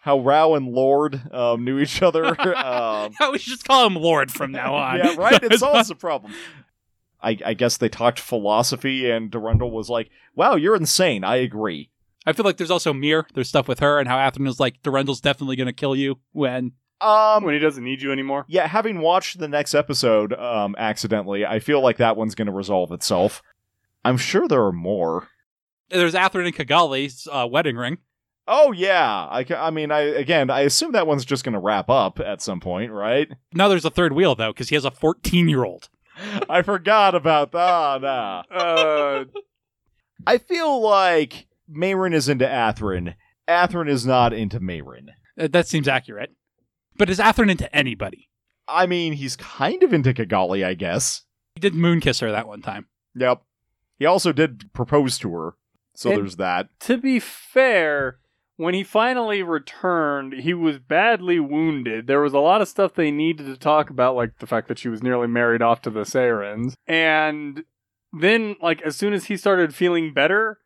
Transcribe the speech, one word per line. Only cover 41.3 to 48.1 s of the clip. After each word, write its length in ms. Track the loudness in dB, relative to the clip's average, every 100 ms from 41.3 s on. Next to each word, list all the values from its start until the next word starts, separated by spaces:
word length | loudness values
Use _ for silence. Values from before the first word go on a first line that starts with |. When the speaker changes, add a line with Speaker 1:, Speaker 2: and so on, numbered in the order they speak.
| -6 -20 _ _
Speaker 1:
Mayrin 380 | -4 -2 0 0
is 160 | 0 0
into 160 | 0
Athrun. 720 | 0 2 0 0 -4 -4 -6 -12 _ _ 0
Athrun 400 | 2 2 0 -2
is 160 | -2 2
not 280 | 4 2
into 260 | 0 -6 -6
Mayrin. 480 | -8 -8 -12 -20 -20 _ _ -8
Speaker 2:
Uh, 80 | 0
that 180 | 0 2
seems 220 | 0 0
accurate. 440 | -2 -4 -14 -14 _ _ _ _ _ _ _
But 120 | 0
is 100 | 4
Athrun 320 | 4 4 2
into 240 | 2 0
anybody? 540 | 0 0 -4 -10